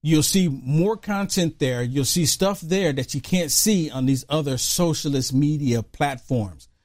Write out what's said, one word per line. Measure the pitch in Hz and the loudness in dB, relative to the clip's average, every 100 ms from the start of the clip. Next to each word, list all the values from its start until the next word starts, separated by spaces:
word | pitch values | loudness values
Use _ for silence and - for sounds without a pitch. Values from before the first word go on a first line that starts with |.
You'll | 151 156 | 2 4
see | 147 196 180 | 4 2 2
more | 135 127 151 190 220 | 0 0 2 2 0
content | - 202 196 - 170 - | -4 -4 -2 0 0 0
there. | 135 123 | -2 0
You'll | 123 135 | -2 -2
see | 131 175 160 | 0 2 2
stuff | - 190 190 | 2 0 -2
there | 156 190 175 | -2 0 0
that | 139 147 | -2 -4
you | 135 | -8
can't | - 185 165 | -2 -2 2
see | - 214 202 156 | 0 2 2 0
on | 131 131 | -2 0
these | 135 - | 0 0
other | 156 143 131 | -2 -2 -4
socialist | - - 175 151 151 139 120 | -2 0 0 0 -2 -2 0
media | 131 147 151 139 117 | 2 2 0 0 -2
platforms. | 107 - 143 131 - 127 98 80 - _ | -4 -4 -4 -4 -4 -4 -4 -10 -20 _